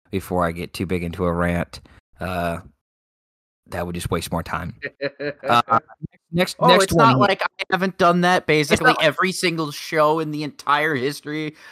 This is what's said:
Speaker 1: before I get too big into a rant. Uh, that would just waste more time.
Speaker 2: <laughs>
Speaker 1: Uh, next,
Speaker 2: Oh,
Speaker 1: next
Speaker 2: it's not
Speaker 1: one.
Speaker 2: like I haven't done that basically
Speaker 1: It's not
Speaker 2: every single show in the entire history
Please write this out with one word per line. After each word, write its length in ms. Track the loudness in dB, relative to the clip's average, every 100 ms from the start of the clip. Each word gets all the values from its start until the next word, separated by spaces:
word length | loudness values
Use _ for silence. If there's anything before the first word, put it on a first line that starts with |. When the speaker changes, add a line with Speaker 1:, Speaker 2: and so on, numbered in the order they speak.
| _
Speaker 1:
before 340 | -8 -2 0 0
I 60 |
get 220 | -2 -10
too 120 | -6 -4
big 160 | -4
into 220 | -4 -4
a 80 | -2
rant. 480 | 0 0 -2 -4 -10 -20 -20 _ -12
Uh, 400 | -8 -4 -4 -6 -12 _ _ _ _ _ _ _ _ _ -14
that 180 | -8
would 120 | -6 -6
just 160 | -4
waste 180 | -4 -4
more 140 | -6
time. 340 | -4 -6 -8 -12
Speaker 2:
<laughs> 80 | -14 -8 -10 -8 -10 -8
Speaker 1:
Uh, 380 | 0 0 2 0 -2 -18 -18 _ _
next, 240 | -2 -2 0
Speaker 2:
Oh, 100 | 4
Speaker 1:
next 160 | 4
Speaker 2:
it's 100 | 4
not 240 | 4 6 6
Speaker 1:
one. 100 | 4
Speaker 2:
like 140 | 2
I 220 | -2 -6 -4
haven't 280 | -2 -2 2
done 220 | 2 4
that 240 | 4 2 2
basically 280 | 2 2
Speaker 1:
It's 240 | 2 2 4
not 40 |
Speaker 2:
every 300 | 2 0 -2
single 380 | -2 -2 -2 -4
show 480 | -6 -4 2 2 2
in 120 | -2
the 120 | -4
entire 520 | -6 -8 -2 0 2
history 600 | 0 -2 -6 -8 -8 -8 -10 -20